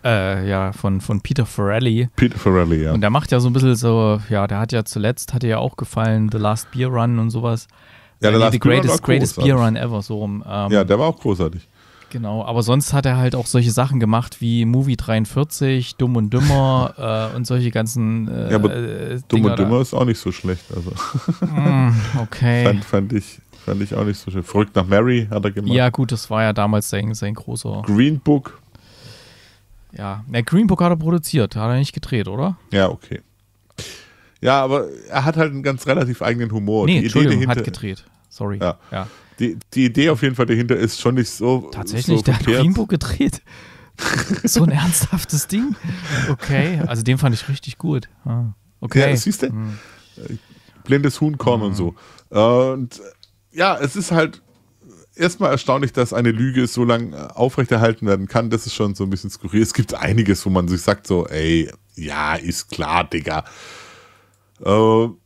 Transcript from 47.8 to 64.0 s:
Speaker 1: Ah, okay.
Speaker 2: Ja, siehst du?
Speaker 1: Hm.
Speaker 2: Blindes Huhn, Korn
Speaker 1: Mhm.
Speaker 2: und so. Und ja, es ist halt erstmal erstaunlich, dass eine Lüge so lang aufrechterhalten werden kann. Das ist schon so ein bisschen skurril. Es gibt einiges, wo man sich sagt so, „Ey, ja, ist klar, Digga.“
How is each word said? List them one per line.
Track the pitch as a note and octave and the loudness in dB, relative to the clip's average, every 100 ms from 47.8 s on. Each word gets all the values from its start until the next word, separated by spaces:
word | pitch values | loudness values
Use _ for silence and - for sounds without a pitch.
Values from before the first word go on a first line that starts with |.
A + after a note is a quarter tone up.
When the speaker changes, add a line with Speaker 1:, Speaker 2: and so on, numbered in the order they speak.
| - B2+ - _ C3+ | -4 -4 -6 _ -6
Speaker 1:
Ah, | A#2 A#2 G2+ _ _ | -4 -4 -8 _ _
okay. | A#2+ C3+ C#3 | 0 2 4
Speaker 2:
Ja, | C3 | 2
siehst | G3 - | -2 -2
du? | C3+ | -4
Speaker 1:
Hm. | A2 A2 G#2+ - - _ - - A2 _ - _ _ | -4 -8 -12 -18 -20 _ -20 -14 -14 _ -20 _ _
Speaker 2:
Blindes | - C#3 C#3+ - | 0 2 2 0
Huhn, | D3+ C#3+ | -2 0
Korn | - A#2+ | 0 0
Speaker 1:
Mhm. | G2+ | 0
Speaker 2:
und | F#2 | -2
so. | F2 - - - _ | -4 -6 -20 -20 _
Und | G#2 A2 B2 C3 C3 B2 - G2 _ _ _ _ | 2 4 4 2 -2 -8 -12 -20 _ _ _ _
ja, | D#3 F#3+ E3 | -2 0 0
es | C#3 G3+ | -4 -4
ist | F3 | -2
halt | E3 D#3+ - _ _ _ _ D3+ F2+ _ - | 0 0 -4 _ _ _ _ -20 -20 _ -2
erstmal | F3 - F3+ | -2 0 -2
erstaunlich, | C3+ - C3+ C#3 | 0 0 -2 -2
dass | - A#2+ | -2 -2
eine | G2+ A#2+ | 0 0
Lüge | A2 C3 B2+ B2 | 0 0 0 -2
so | B2 | 0
lang | A#2+ A#2 A#2 | 0 0 -2
aufrechterhalten | C#2+ D2 - B2 - B2 A#2 A2+ A2 G#2+ | -12 -14 -2 0 0 0 4 2 2 0
werden | G2 G2 | 0 0
kann. | A#2 A2+ | -2 0
Das | A2+ - | -4 -4
ist | |
schon | - G#2 F#2+ | -4 -4 -2
so | |
ein | G2 | -4
bisschen | G2 G2+ | -4 -8
skurril. | - F#2 G#2 | -12 -2 2
Es | A2 - | 2 0
gibt | A2 | -2
einiges, | - - G#2+ G2+ F#2+ G2 | -4 0 2 2 0 2
wo | |
man | F#2 F2 | 0 0
sich | F2+ | 0
sagt | - G2+ - | 0 -2 0
so, | F2+ E2 | -2 -2
„Ey, | D#2 D#2+ E2 D2+ - _ - | -2 2 2 0 -10 _ -14
ja, | D#2 D2 D2+ D#2+ | -10 -6 -4 -4
ist | E2+ - - | -6 -8 -10
klar, | - D2+ E2 | -10 -2 -2
Digga.“ | E2 E2+ D2 D#2 - - - - - - | -2 -6 -4 -6 -8 -20 -20 -20 -20 -20